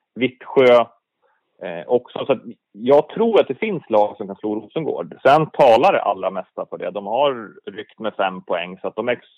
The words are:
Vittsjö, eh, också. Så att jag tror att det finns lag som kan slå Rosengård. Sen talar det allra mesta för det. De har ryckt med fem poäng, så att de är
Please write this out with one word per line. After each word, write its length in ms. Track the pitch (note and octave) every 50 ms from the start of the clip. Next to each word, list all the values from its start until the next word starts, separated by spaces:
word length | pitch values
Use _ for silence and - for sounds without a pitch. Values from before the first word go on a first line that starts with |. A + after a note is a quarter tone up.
| _ _ _
Vittsjö, 600 | G#2+ A#2+ B2+ B2+ _ - - - C#3 C3 B2 A#2+ A#2+ A#2 A2 _ _ _ _ _ _ _ _ _ _ _ _ _ _ -
eh, 240 | F#2+ E2+ E2+ -
också. 400 | - B2 A#2+ A#2+ - - - C3
Så 60 | B2 C3+
att 100 | A2+ - A2 A2+ _ _ _ _
jag 360 | G2+ A2 B2 C#3 D3 - -
tror 320 | - - A3 A#3 A3 F#3
att 80 | C3+ -
det 60 | C3+
finns 280 | - - A3 G3+ D#3 - _
lag 280 | A2 G#2+ G#2 G#2 G#2
som 100 | - G#2+
kan 100 | F#2+ G2
slå 180 | - - G#2+ G#2+
Rosengård. 640 | G#2+ - - _ E3 D#3+ C3 - C#2 E2+ - - - _
Sen 280 | C3 C#3 D#3 D#3 -
talar 420 | - - D#3 B2+ A2+ A2+ C#3 G3 F3+
det 100 | C3 -
allra 280 | G#2 G2+ F#2+ F#2+ F#2+
mesta 360 | F#2+ F#2+ F2+ - _ - F2+
för 120 | - - E2
det. 120 | F2 F2+
De 160 | F#2 G2+ G2+
har 440 | G2+ A2 B2 C#3+ C#3+ C3+ A#2+ A2 F#2 D#2 - _ -
ryckt 280 | G2+ G#2 G#2 - _ _
med 160 | A2 G#2+ G2+
fem 300 | - G2+ F#2+ F#2 F#2 F#2
poäng, 340 | - G2 F2 E2+ F2+ F#2 F#2+
så 80 | _ -
att 80 | -
de 120 | - A2 A#2+
är 120 | B2 - - _ _